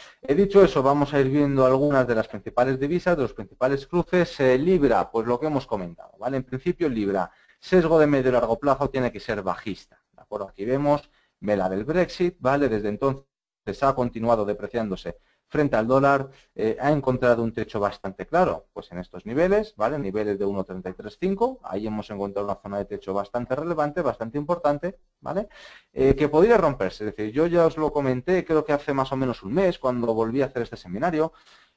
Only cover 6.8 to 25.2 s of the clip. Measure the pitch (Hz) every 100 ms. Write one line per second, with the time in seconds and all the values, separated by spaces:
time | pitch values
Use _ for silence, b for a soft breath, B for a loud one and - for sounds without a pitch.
6.8 | 160 113 101 95 85 b b b - 185
7.8 | 160 160 151 143 127 123 117 113 143 131
8.8 | 135 135 123 104 - 107 92 87 - 92
9.8 | - _ _ _ - 107 98 - 104 135
10.8 | 143 147 - _ _ _ 98 101 92 95
11.8 | 110 165 175 - 175 - 127 143 143 110
12.8 | 104 104 135 135 - _ _ _ - 98
13.8 | 139 135 120 113 113 117 101 101 101 117
14.8 | 110 92 85 - _ _ _ 147 147 120
15.8 | 113 131 139 139 135 b b - 110 110
16.8 | 139 151 131 123 123 117 117 110 107 110
17.8 | 101 - 98 95 92 165 175 80 - -
18.8 | - 87 90 90 104 127 180 208 214 -
19.8 | 110 147 98 101 104 98 98 101 95 92
20.8 | 92 92 104 - 185 - 240 262 - 95
21.8 | 110 107 104 104 101 98 101 98 101 101
22.8 | 98 98 - 98 98 123 120 131 165 160
23.8 | 147 147 147 - 113 143 147 175 147 147
24.8 | 175 - _ _